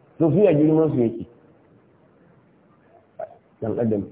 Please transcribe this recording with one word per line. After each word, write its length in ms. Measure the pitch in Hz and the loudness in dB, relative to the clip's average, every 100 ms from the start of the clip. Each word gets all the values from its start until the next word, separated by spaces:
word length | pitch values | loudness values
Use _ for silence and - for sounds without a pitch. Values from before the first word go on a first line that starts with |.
| _ - | _ -2
to 120 | 160 | 0
su 80 | 151 | 4
ya 140 | 202 | 4
girman 340 | 147 151 156 160 | 4 2 2 0
su 60 | 127 | 0
yake? 240 | 113 - - - _ _ _ _ _ _ _ _ _ _ _ _ _ _ _ _ _ - - - _ _ | -2 -4 -12 -18 _ _ _ _ _ _ _ _ _ _ _ _ _ _ _ _ _ -18 -18 -18 _ _
Ɗan 180 | 113 104 | -8 -4
adam, 240 | 117 104 98 | -2 -2 -4